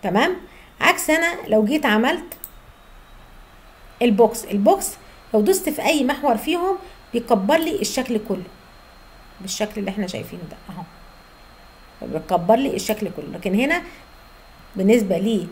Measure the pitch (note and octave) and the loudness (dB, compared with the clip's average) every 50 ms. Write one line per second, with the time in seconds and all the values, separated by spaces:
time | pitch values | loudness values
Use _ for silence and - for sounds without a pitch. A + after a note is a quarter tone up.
0 | - G3 E3+ G3 C4+ F4+ F#4 - - - - - - - - - - D4+ F#4 - | -4 0 2 2 2 2 0 -4 -8 -18 -20 -20 -20 -20 -8 0 2 2 2 2
1 | - - D#4 E4 E4+ E4+ E4+ - - - G#3+ G#3+ G#3+ G3+ C#4+ D#4 D4 B3+ G#3 G#3+ | 2 2 2 2 2 0 -4 -6 -4 0 2 2 2 2 0 0 2 2 2 4
2 | A#3 C4 E4 F4+ - - - - - - - - - - - - - - - - | 4 2 0 -2 -6 -12 -16 -18 -18 -20 -20 -20 -20 -20 -20 -20 -20 -20 -20 -20
3 | - - - - - - - - - - - - - - - - - - - - | -20 -20 -20 -20 -20 -20 -20 -20 -20 -20 -20 -20 -20 -20 -20 -20 -20 -20 -6 0
4 | A3+ A#3+ G#3 G3 A3+ A3 A3+ - - - - G3+ G3+ C#4+ G4 G4 - - - - | 2 2 6 6 4 4 4 -2 -8 -4 -2 2 4 4 4 4 0 -8 -10 -12
5 | - - - - - - - G#3+ G#3 A3+ F#4+ - - - - - A#3+ B3+ D#4+ D4 | -20 -20 -20 -20 -12 0 2 2 4 4 4 2 2 -2 -4 -2 0 2 2 2
6 | B3+ B3+ C#4 - - C#4+ A#3 G#3+ - D4+ E4+ F4 F4 F#4+ G4 F#4 - - - - | 2 0 0 0 2 0 0 0 0 -2 -2 0 0 -2 -2 -4 -6 -16 -20 -20
7 | - - - A#3+ A#3 - B3 G3 F#3+ G3+ D4+ E4 D#4+ E4 - - - - - C4+ | -20 -6 -6 -6 0 2 0 2 4 2 2 2 2 0 -4 -4 -4 -4 -4 -4
8 | B3+ B3+ B3 G#3+ A3 - G3 F#3 E3+ - - - - - - - - - - - | -4 -2 -2 -4 -2 -4 -6 -6 -6 -14 -18 -20 -20 -20 -20 -20 -20 -20 -20 -20
9 | - - - - - - - - F#3+ F#3+ - - A3 G#3 G#3 G#3+ G3+ G3 F#3+ G3+ | -20 -20 -20 -20 -20 -20 -20 -14 -10 -10 -4 -4 -4 -4 -4 -6 -6 -6 -4 -4
10 | G3 F3+ - - - - - F3 E3+ D#3+ - - - - E3 E3+ E3+ - - - | -6 -6 -6 -8 -10 -10 -12 -14 -14 -14 -16 -18 -18 -16 -14 -14 -14 -16 -18 -20
11 | - - - - - - - - - - - - - - - - - - - - | -20 -20 -20 -20 -20 -20 -20 -20 -20 -20 -20 -20 -20 -20 -20 -20 -20 -20 -16 -14
12 | - - - - G#3+ - F#3+ E3+ E3+ F3+ A3 B3 C4+ - - F#3+ - - G#3+ - | -12 -8 -8 -8 -4 -2 -2 -2 2 2 2 2 2 -2 -4 -4 -4 -4 -4 -4
13 | G#3 F3+ F3+ - - - - F3 - G3 F#3 G#3 B3+ C#4+ E4 F4 - - - - | -4 -8 -8 -10 -12 -12 -14 -8 -6 -2 0 0 0 0 -2 -2 -4 -10 -18 -20
14 | - - - - - - - - - - - - - - - G3 F#3+ G3 A3+ B3 | -20 -20 -20 -20 -20 -20 -20 -20 -20 -20 -20 -20 -20 -14 -6 0 4 4 6 4
15 | G#3 F#3 F#3+ E3 F#3+ A3 A3+ G3 E3+ E3+ | 4 2 0 0 0 0 0 0 -2 -4